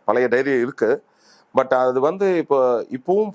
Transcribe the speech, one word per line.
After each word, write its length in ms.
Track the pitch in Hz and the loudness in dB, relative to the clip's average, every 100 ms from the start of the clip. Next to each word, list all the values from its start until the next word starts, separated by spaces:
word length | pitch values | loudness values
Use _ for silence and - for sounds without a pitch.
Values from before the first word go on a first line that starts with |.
பழைய 240 | - 117 127 | -4 0 0
டைரி 220 | 120 135 | 0 0
இருக்கு, 520 | 131 120 - 110 147 _ _ _ _ _ - | -2 -2 -2 -2 -2 _ _ _ _ _ -2
but 180 | 131 | 0
அது 260 | 127 127 127 | 2 2 0
வந்து 360 | 147 190 196 175 | 0 0 0 0
இப்போ, 440 | 143 139 127 117 | 0 2 2 0
இப்பவும் 500 | - 123 151 196 214 | -4 -8 -2 -2 -2